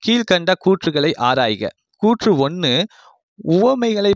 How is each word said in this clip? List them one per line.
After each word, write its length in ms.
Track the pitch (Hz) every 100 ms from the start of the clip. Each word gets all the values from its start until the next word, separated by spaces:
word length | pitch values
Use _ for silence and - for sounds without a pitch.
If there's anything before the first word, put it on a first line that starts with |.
| -
கீழ்க்கண்ட 460 | 240 226 180 170
கூற்றுகளை 580 | 185 185 190 - 147 147 -
ஆராய்க. 540 | 120 131 120 104 107 - _ _
கூற்று 540 | 214 233 226 156 135
ஒண்ணு, 340 | 180 156 127 208 _ - _ _ -
உவமைகளை 720 | - 175 233 262 233 208 202